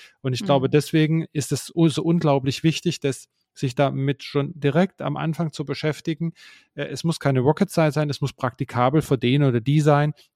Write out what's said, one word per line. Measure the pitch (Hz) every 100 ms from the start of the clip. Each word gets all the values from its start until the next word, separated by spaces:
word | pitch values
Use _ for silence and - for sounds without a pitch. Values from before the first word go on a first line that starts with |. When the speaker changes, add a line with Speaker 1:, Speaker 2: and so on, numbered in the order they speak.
| - _
Speaker 1:
Und | 135
ich | 123
glaube, | 202 139 127
Speaker 2:
Mhm. |
Speaker 1:
deswegen | 147 - 160 156 160 160
ist | 151 -
es | 143 - -
u-, | 165
so | 139
unglaublich | 160 170 156 139 131 -
wichtig, | 160 156 175 -
dass | 139 127 - _ _
sich | - 135 123
damit | 139 135 139 135
schon | - 147 143 160
direkt | 143 143 190 -
am | 139 147
Anfang | 156 160 165
zu | - 143
beschäftigen. | 139 156 143 - 160 165 - - - _ -
Äh, | 143
es | 143
muss | 165 160
keine | 139 131
Rocket | 123 151 196
Science | - 156 147
sein, | 151
es | 131
muss | 139
praktikabel | - 123 - 131 120 123 151
für | - 127
den | 120 139
oder | 143 120
die | 117 151
sein, | 151 143 151 - _